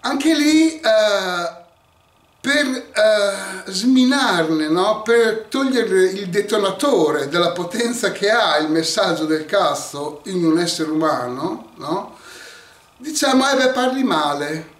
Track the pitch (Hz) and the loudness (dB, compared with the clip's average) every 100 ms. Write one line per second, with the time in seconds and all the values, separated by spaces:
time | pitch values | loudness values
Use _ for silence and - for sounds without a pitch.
0 | 240 277 294 311 294 311 320 311 233 220 | -4 -2 0 2 4 4 4 2 0 2
1 | 214 202 185 180 170 - - _ _ _ | 2 0 -2 -4 -6 -8 -20 _ _ _
2 | _ _ _ _ 254 294 277 254 - - | _ _ _ _ -2 0 0 -2 -6 2
3 | 214 214 202 196 190 185 185 185 240 254 | 2 4 0 -2 -8 -10 -8 -2 4 4
4 | 254 277 247 180 160 160 151 170 196 214 | 4 2 2 0 0 0 0 2 2 0
5 | - 233 226 220 - 262 269 247 202 190 | 2 4 4 0 -6 -4 0 0 2 2
6 | 185 190 190 190 - 214 196 190 190 185 | 2 0 -4 -2 0 0 -2 0 0 2
7 | 151 143 139 170 170 180 175 226 233 240 | 2 0 -2 0 0 -2 -6 -4 -4 -2
8 | 196 - 202 233 196 151 156 160 160 - | -4 -2 0 2 2 0 0 0 0 0
9 | 190 156 156 156 156 202 165 139 - 143 | 0 -2 -2 -2 0 0 2 -2 -8 -10
10 | 147 151 208 185 165 160 170 - 156 156 | -10 -10 -6 0 2 2 0 -2 -2 0
11 | 160 131 123 127 165 - - - 139 180 | 0 0 -4 -6 -6 -8 -14 -14 -6 -6
12 | - - - - - - - - _ _ | -6 -18 -20 -20 -20 -20 -20 -20 _ _
13 | 269 311 277 262 269 262 262 254 254 262 | -8 -2 2 2 2 2 2 0 -2 0
14 | 247 160 147 143 147 156 - - | 0 0 -2 -4 -6 -8 -10 -20